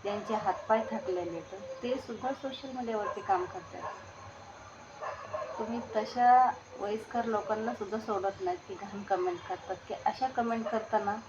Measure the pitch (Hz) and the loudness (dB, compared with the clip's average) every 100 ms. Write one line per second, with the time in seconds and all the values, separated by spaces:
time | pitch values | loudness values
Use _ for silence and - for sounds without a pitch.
0 | 196 202 190 214 202 180 - 220 226 220 | -2 -2 0 0 2 0 4 4 4 -2
1 | 190 180 170 170 165 - - - 240 254 | -2 -2 -2 -6 -8 -10 -8 -6 -2 -2
2 | - 220 240 269 269 262 269 254 233 220 | -2 -4 -2 -2 -4 -6 -8 -6 -2 0
3 | 202 202 202 190 180 185 170 180 175 - | -2 -4 2 2 2 -6 -10 -8 -8 -8
4 | - - - - - - - - - - | -12 -14 -16 -16 -16 -16 -16 -18 -18 -10
5 | - - - - - - 220 240 233 220 | -8 -8 -6 -4 -4 -4 -2 -4 0 0
6 | 226 247 247 247 254 - - - 202 214 | 0 6 10 10 10 4 -8 -6 -2 -2
7 | - 233 226 214 196 214 220 247 202 220 | -2 -2 2 0 2 0 0 -2 -2 -2
8 | 220 202 190 196 185 180 - 190 202 202 | 0 0 0 0 -2 -2 -6 -10 -8 -8
9 | 202 190 185 175 - 185 - 185 - - | 0 2 2 0 -4 -8 -4 -6 -4 -2
10 | - 220 262 262 233 226 220 220 - 220 | 0 2 0 2 2 2 0 0 2 2
11 | 202 220 | 2 -2